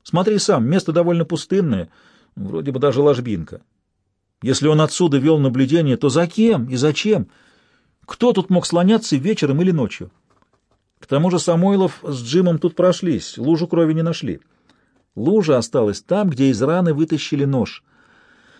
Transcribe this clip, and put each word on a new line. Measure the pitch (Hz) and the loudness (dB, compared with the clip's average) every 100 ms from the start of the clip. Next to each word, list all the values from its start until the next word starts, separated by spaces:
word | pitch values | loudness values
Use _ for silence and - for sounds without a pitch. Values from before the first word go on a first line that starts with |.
Смотри | - 165 190 208 | -4 0 2 0
сам, | - 160 117 | 2 2 2
место | 180 - | 0 0
довольно | 160 170 170 | 0 2 0
пустынное, | 160 165 - 190 165 98 82 _ _ _ _ | -2 -4 -2 -2 0 -2 -6 _ _ _ _
вроде | - 196 160 143 | -14 -10 -8 -6
бы | 127 | -2
даже | 143 135 | 0 2
ложбинка. | 147 123 123 98 78 - _ _ _ _ _ _ _ - | 2 2 -2 -6 -8 -14 _ _ _ _ _ _ _ -8
Если | 117 131 147 | -4 0 2
он | 151 | 2
отсюда | 156 - 175 139 | 2 0 0 2
вел | 139 156 | 2 2
наблюдение, | 135 123 131 165 147 120 | 2 0 2 2 0 0
то | 143 | 0
за | 139 170 | 0 -2
кем | - 226 185 117 | 2 2 2 -2
и | 127 | -2
зачем? | 147 143 208 208 95 _ _ _ _ _ _ _ | -2 0 0 -2 -4 _ _ _ _ _ _ _
Кто | - - 247 | -14 -2 0
тут | 190 - | 2 2
мог | 180 - | 0 0
слоняться | 170 180 226 226 139 | 0 4 2 2 -2
вечером | 160 214 143 139 | 0 -2 0 0
или | 185 | 0
ночью? | 165 107 - 90 _ _ _ _ _ _ _ _ _ | 0 -2 -8 -18 _ _ _ _ _ _ _ _ _
К | - | -4
тому | 139 175 | 0 2
же | 175 | 0
Самойлов | - 170 190 196 185 - | 0 2 2 2 0 -2
с | 170 135 | -10 -8
Джимом | 117 165 180 160 | -2 0 2 0
тут | 175 | -2
прошлись, | - 180 175 175 143 - - | 2 2 2 -2 -4 -6 -6
лужу | 127 160 170 | -2 0 0
крови | 170 160 | 0 2
не | 160 | 0
нашли. | 165 160 127 98 _ _ _ _ _ _ _ | -2 -4 -6 -10 _ _ _ _ _ _ _
Лужа | - 127 214 156 127 | -4 0 2 2 0
осталась | 113 127 107 98 | 0 0 0 -2
там, | - 190 196 | -2 -2 0
где | 127 135 | 0 0
из | 107 | 2
раны | 131 175 175 | 0 0 0
вытащили | 147 160 156 - 143 | 0 -2 -4 -4 -2
нож». | 139 135 104 - _ _ _ _ _ _ _ _ | 0 0 -2 -8 _ _ _ _ _ _ _ _